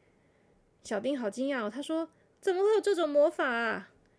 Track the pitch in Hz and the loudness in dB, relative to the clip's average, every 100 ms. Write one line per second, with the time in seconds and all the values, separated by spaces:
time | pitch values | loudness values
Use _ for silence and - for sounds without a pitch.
0 | _ _ _ _ _ _ _ _ - 220 | _ _ _ _ _ _ _ _ -8 -4
1 | 247 285 214 226 269 269 208 233 285 320 | -2 -2 -4 -4 -4 -2 -4 -6 -4 -4
2 | 320 _ _ _ - 359 403 427 403 349 | -4 _ _ _ -2 2 4 4 2 2
3 | 302 294 302 330 285 233 233 196 - _ | 2 4 4 4 0 0 -2 -4 -8 _
4 | _ | _